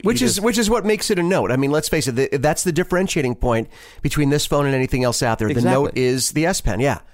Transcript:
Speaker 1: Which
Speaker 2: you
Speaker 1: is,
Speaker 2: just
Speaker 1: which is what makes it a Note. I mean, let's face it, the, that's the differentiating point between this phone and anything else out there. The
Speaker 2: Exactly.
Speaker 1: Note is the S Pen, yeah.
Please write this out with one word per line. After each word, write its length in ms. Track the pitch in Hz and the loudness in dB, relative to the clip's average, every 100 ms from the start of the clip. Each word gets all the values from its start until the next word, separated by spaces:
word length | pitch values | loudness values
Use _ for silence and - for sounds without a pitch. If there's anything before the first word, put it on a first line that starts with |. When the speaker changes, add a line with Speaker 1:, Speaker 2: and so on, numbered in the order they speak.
Speaker 1:
Which 160 | 202 247 | 0 0
Speaker 2:
you 40 | 240 | 0
Speaker 1:
is, 100 | 180 | 0
Speaker 2:
just 80 | 226 | 0
Speaker 1:
which 100 | 226 | 0
is 140 | 208 | 2
what 160 | 233 202 | 0 0
makes 240 | 214 - | -2 0
it 80 | 175 | 0
a 40 | |
Note. 280 | 175 180 101 | 2 2 2
I 60 | 127 | 0
mean, 160 | 139 | 0
let's 160 | 151 - | 0 0
face 180 | 165 139 | -2 0
it, 60 | |
the, 260 | 120 135 139 | 0 0 0
that's 240 | 147 160 | 0 0
the 100 | 185 | 0
differentiating 640 | 156 185 180 190 165 127 | -2 0 0 0 0 -2
point 340 | 120 127 113 113 - - - | 0 0 0 -2 -10 -20 -6
between 300 | 143 151 139 | -4 0 2
this 160 | 147 - | 0 0
phone 180 | 147 | 0
and 100 | 143 | 2
anything 280 | 131 131 123 | 0 0 0
else 200 | 123 - | 0 0
out 140 | 120 113 | 0 0
there. 100 | 107 | 0
The 60 | |
Speaker 2:
Exactly. 280 | 120 120 131 | 0 2 2
Speaker 1:
Note 160 | 139 131 | 0 0
is 320 | 127 131 - | 0 0 -2
the 140 | 151 160 | 0 0
S 140 | 196 | 0
Pen, 180 | 117 98 | -2 0
yeah. 200 | 135 117 - | -2 -2 -8